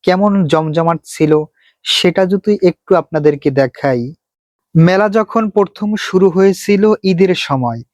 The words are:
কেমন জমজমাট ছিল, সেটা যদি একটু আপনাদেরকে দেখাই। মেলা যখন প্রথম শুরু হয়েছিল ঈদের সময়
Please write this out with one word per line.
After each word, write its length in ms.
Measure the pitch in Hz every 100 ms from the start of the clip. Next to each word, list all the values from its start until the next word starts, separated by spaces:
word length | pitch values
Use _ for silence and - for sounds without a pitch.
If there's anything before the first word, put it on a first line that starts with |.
কেমন 440 | - 185 202 196 160
জমজমাট 520 | 160 156 156 165 165
ছিল, 400 | - - 151 151 151 _ _ _
সেটা 440 | - - 180 170 190
যদি 320 | 196 - 208
একটু 340 | 185 - - 180
আপনাদেরকে 540 | - 160 151 143 147
দেখাই। 640 | 135 135 - 139 123 123 165 _ _ _ _ _ 165
মেলা 320 | 170 190 208
যখন 420 | 220 214 226 220
প্রথম 460 | 208 196 - 208 214
শুরু 340 | - 185 190
হয়েছিল 640 | 175 196 190 - 202 214 214
ঈদের 320 | 190 175 190
সময় 480 | 175 - 139 120 117 -